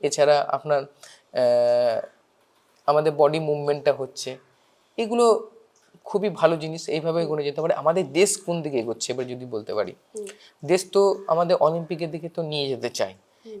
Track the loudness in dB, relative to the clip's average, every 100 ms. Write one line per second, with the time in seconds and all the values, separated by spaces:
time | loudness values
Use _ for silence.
0 | -4 2 4 4 2 -4 0 -2 -2 _
1 | -20 -20 _ 0 2 4 4 4 2 0
2 | -6 _ _ _ _ _ _ _ 2 2
3 | 2 4 4 4 -2 -2 -2 0 0 0
4 | -6 -10 -12 -14 _ _ _ _ _ -6
5 | -2 4 4 4 0 -18 _ _ _ _
6 | -4 -2 -2 2 2 2 -4 -8 -6 -4
7 | -2 -2 -2 -2 -4 -2 -2 0 2 0
8 | 0 2 2 2 -4 -4 -2 -2 -4 -6
9 | -6 -6 -6 -10 -8 -8 -6 -4 -4 -8
10 | _ -14 -14 -16 -20 _ 0 0 2 2
11 | 4 2 0 0 2 4 2 0 -6 -6
12 | -6 -8 -8 -6 -4 -4 -2 -4 -6 -6
13 | -8 -10 _ _ -18 -8